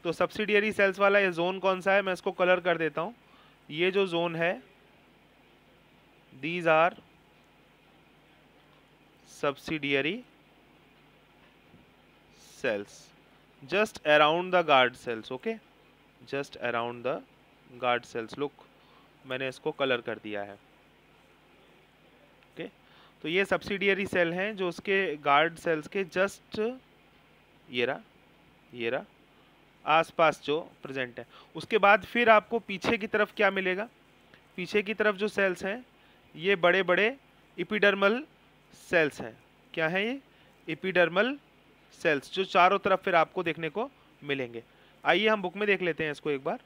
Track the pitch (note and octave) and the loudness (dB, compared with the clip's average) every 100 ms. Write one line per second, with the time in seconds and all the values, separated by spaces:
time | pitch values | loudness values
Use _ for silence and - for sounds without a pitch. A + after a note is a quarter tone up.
0 | E3+ D#3+ F3 - G#3 G#3 G#3+ G#3 G3 F#3+ | -6 -2 -2 -2 0 2 0 2 0 4
1 | G3+ G3+ F#3+ E3 F3 F#3+ F#3+ F#3 F#3 G3 | 4 4 2 0 -2 0 -2 0 2 2
2 | F#3+ F3+ G3+ F#3 F3+ F#3 F3 E3 D#3+ D3+ | 2 -4 -6 0 2 2 2 0 -2 -4
3 | F3 A#3+ _ - - _ - D3+ F3+ F#3+ | -8 -10 _ -20 -20 _ -14 -2 0 2
4 | G3 E3+ F3 E3 E3 A3+ - _ _ _ | 0 0 -2 -2 -2 -2 -12 _ _ _
5 | _ _ _ _ _ _ _ _ _ _ | _ _ _ _ _ _ _ _ _ _
6 | _ _ _ C3 D3 F3 E3 D#3 E3+ - | _ _ _ -10 -8 -2 2 4 4 0
7 | - _ _ _ _ _ _ _ _ _ | -20 _ _ _ _ _ _ _ _ _
8 | _ _ _ _ _ _ _ _ _ _ | _ _ _ _ _ _ _ _ _ _
9 | _ _ _ - D3 C3+ - D#3+ C#3+ C#3 | _ _ _ -6 -4 -4 -8 -6 -2 0
10 | C#3+ A3 B3 _ _ _ _ _ _ _ | 0 -6 -12 _ _ _ _ _ _ _
11 | _ _ _ _ _ _ _ - _ _ | _ _ _ _ _ _ _ -20 _ _
12 | _ _ _ _ - - C3 G#2 G#2 - | _ _ _ _ -20 -6 -4 -4 -6 -18
13 | - _ _ _ _ _ C3+ F#3 G#3+ - | -20 _ _ _ _ _ -6 -2 -2 -2
14 | D3+ D3+ D3+ E3+ F#3 F#3 D#3+ C3+ B2+ B2 | 4 6 6 2 0 0 4 6 4 0
15 | - A2+ G#2+ B2+ A3 A3+ _ _ _ _ | -8 -8 -8 -10 -8 -10 _ _ _ _
16 | _ _ B2+ C#3 C#3+ - A#2+ A#2 A#2+ A#2+ | _ _ -10 -8 -8 -8 -4 -4 -4 -6
17 | A#2+ E3 C4+ _ _ _ _ B2 B2 A#2+ | -6 -6 -10 _ _ _ _ -6 -2 -2
18 | - A#2+ A2+ - C#3+ - - _ _ - | -2 -10 -10 -8 -8 -10 -20 _ _ -20
19 | _ _ C3 C3 C3+ B2+ D#3 D3 C3+ B2 | _ _ -10 -8 -8 -6 -8 -2 -2 -2
20 | A#2+ G#2+ G#2+ G2+ G2+ G2+ _ _ _ _ | -4 -10 -8 -10 -10 -16 _ _ _ _
21 | _ _ _ _ _ _ _ _ _ _ | _ _ _ _ _ _ _ _ _ _
22 | _ _ _ _ _ - - _ _ - | _ _ _ _ _ -16 -16 _ _ -20
23 | - _ D#3 F3+ G3 F3 - G3 G3 F#3+ | -20 _ -2 -2 0 -2 -2 -2 0 0
24 | G3 F#3 E3+ F3 G3+ G#3 F#3 E3+ - G3 | 0 0 0 -2 -6 -4 -6 -6 -2 0
25 | F#3 D3+ D3 C#3+ D#3+ E3 F3 D#3 D3+ G3+ | 0 -2 2 4 4 -2 -2 -2 -4 -6
26 | F3+ F#3 G3 - _ - A3 B3+ _ _ | -4 -2 -2 -4 _ -6 -6 -8 _ _
27 | _ _ _ _ _ _ - B2 A#2+ D3 | _ _ _ _ _ _ -8 -2 -2 -2
28 | - _ _ _ _ _ _ B2 A#2 C3+ | -12 _ _ _ _ _ _ -6 -4 -4
29 | G#3 _ _ _ _ _ _ _ - D#3 | -8 _ _ _ _ _ _ _ 2 2
30 | E3 - D#3+ C#3 - D3+ - _ D3 C3+ | 2 2 2 2 -4 -6 -6 _ -12 -8
31 | B2 A#2 A#2+ - - D#3+ - A3 G3+ G#3 | -8 -10 -18 -20 -18 -16 -4 4 6 6
32 | F3+ A#3 A#3+ G#3+ - A#3 - F#3+ - A3+ | 4 0 6 6 4 -8 -6 -6 -2 -2
33 | G#3 G#3 G#3 - G3+ G3 F#3+ F#3 A#3 _ | -2 -2 -2 2 0 2 -2 -4 -8 _
34 | _ _ _ - _ - F3 G#3 G3 G#3+ | _ _ _ -20 _ -12 -2 -2 -2 -2
35 | G#3+ F#3+ G#3 - G3 F3 F#3+ A#3 B3 _ | -2 0 -4 0 -2 -2 -6 -8 -12 _
36 | _ _ _ D3 F3 G3 F3 F3+ F3+ F3+ | _ _ _ -6 -2 2 4 4 2 2
37 | G#3+ C#4 _ _ _ - F3 G#3+ G3+ G3 | 2 -2 _ _ _ -10 -4 2 2 4
38 | G3 A#3+ D#4 _ _ _ _ - - F3 | 2 2 -4 _ _ _ _ -20 -2 2
39 | D3+ - B2 A#2+ _ _ _ - D#3+ F#3 | 2 -2 -14 -14 _ _ _ -4 -2 -2
40 | G#3+ C4+ _ _ - _ - D#3+ F#3 F3+ | -4 -6 _ _ -20 _ -12 -6 0 2
41 | E3+ F3 A#3 C#4+ _ _ _ _ _ - | 4 2 0 -2 _ _ _ _ _ -4
42 | E3 C#3+ - F#3 F#3+ F#3 F3+ G3 G3 F#3 | 0 0 -2 -6 0 4 6 4 2 0
43 | - E3+ D#3 - E3+ E3 D#3+ G3 C4+ _ | 2 2 2 -2 -6 -6 -8 -8 -10 _
44 | _ _ C#3+ C#3 A#2+ A#2 - _ _ _ | _ _ -8 -6 -6 -10 -18 _ _ _
45 | D3 F3+ A3 G#3+ F#3 F#3 G#3 F#3 F3 D#3 | 0 2 2 2 0 0 -2 0 -2 -4
46 | D#3 C#3+ D#3 C#3 D3 A#3+ | -6 -6 -6 -4 -6 -8